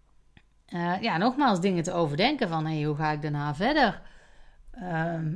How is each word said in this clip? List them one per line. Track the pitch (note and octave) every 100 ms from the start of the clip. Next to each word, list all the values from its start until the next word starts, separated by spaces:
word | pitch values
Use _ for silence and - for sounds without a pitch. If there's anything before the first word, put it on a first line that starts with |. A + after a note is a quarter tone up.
| _ _ _ - _ _ -
eh, | F3 F3 F#3+
ja, | A3+ E3
nogmaals | A3+ B3+ C4+ F#3
dingen | G3 F3
te | E3+
overdenken | F3 D#3 D3 A#3+ D4+ F#3+
van, | D#3+ D#3
"Hé, | D#3
hoe | D3+ D3
ga | D#3
ik | D3+
daarna | D#3 D3 D3 C#3+
verder?" | A3+ D4+ A3+ - - - - - - - -
Ehm, | A#3+ F3+ D#3+ E3 E3 D#3